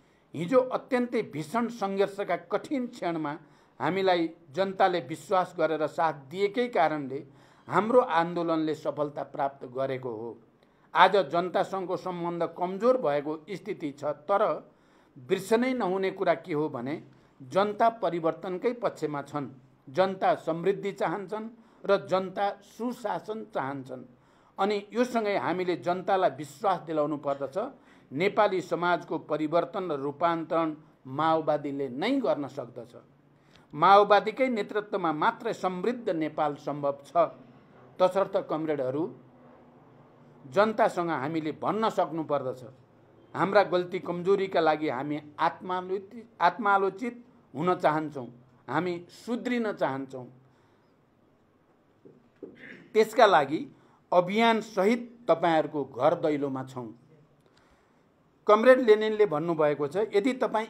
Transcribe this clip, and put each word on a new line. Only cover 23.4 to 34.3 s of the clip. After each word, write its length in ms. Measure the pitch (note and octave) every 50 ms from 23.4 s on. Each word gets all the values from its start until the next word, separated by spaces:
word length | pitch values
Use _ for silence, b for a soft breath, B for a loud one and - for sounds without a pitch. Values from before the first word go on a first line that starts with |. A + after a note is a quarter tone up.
| G#3+ G#3 -
चाहन्छन्। 500 | F#3+ C#3 C3+ C#3+ C#3 B2+ C3 C3 B2+ A#2 - - _ b b b b b b b b
अनि 280 | G3 G3+ G#3+ G3+ G3+ - G3
योसँगै 440 | A3+ B3 A#3+ A#3+ A3+ G#3+ G#3 G3+ E3
हामीले 380 | B2 C#3+ E3+ F#3 F3+ F3+ F3
जनतालाई 540 | C#3+ C3 E3+ F3 F#3 F3 - G3 F#3+ F#3 D#3
विश्वास 500 | C3+ B2+ D3+ - - - A3 G3 F#3 E3+
दिलाउनु 380 | - E3+ D#3+ D3+ D3 D3+ D#3 C#3
पर्दछ, 540 | - C#3+ C#3 C#3 C#3+ B2+ - F#3 A#3 C#4+ - - b b b b b b B2+
नेपाली 480 | C#3 F3+ G3+ F#3+ A3 G#3 G#3 F#3+ F3+
समाजको 560 | E3+ - F3 D#3+ F3 F3 F3 E3+ E3+ - F3+ D3+
परिवर्तन 760 | C3 - D3+ D3+ D#3 D3 D#3+ E3+ E3 E3+ - G3+ F#3 F3
र 40 | D3+
रूपान्तरण 800 | C#3 C3+ D3 C#3 - F3 E3+ E3+ E3 D#3+ - E3+ E3 E3 D#3 D3+ - b b b b b C3
माओवादीले 840 | C3 C#3+ D#3 D#3+ D#3+ D#3+ D3+ D3+ D3+ D3 C#3+ C#3+ C#3 C#3 C#3 C3
नै 220 | A#2+ C3+ F3+ A#3
गर्न 360 | C#4 C#4 A#3 F3+ D3+ D3 C#3 B2+
सक्दछ। 480 | - C3+ B2 A#2+ - A#2+ A#2 - - - - _ _ _ _ _ _ b b b b b b b b
माओवादीकै 760 | D3 E3 F#3 G3 G#3 G#3 F#3+ G#3 G3+ F#3 A3